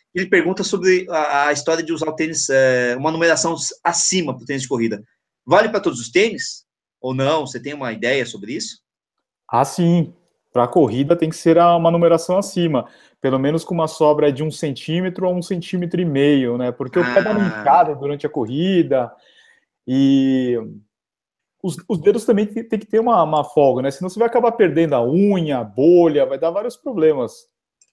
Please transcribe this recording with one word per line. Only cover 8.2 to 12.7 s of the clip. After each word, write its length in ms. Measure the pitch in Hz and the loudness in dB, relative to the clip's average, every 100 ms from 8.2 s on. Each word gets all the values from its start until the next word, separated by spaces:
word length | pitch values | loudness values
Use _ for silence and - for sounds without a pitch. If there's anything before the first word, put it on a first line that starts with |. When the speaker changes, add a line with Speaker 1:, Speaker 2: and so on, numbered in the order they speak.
| 120 | -4
Speaker 1:
sobre 280 | 104 104 | -10 -10
isso? 260 | 143 - - _ _ _ _ _ _ - | -10 -10 -14 _ _ _ _ _ _ -4
Speaker 2:
Ah, 140 | 117 139 | 0 0
sim. 480 | - 170 175 156 - _ _ _ | 2 2 2 0 -8 _ _ _
Pra 140 | 123 120 | 0 2
corrida 480 | 175 147 120 143 170 | 2 2 2 0 0
tem 140 | 160 | -2
que 60 | - | 0
ser 220 | 165 165 | 2 6
a, 180 | 170 170 | 6 4
uma 140 | 165 | 2
numeração 480 | 170 170 165 - 185 | 4 4 2 0 -4
acima. 500 | 196 185 170 | -2 -2 0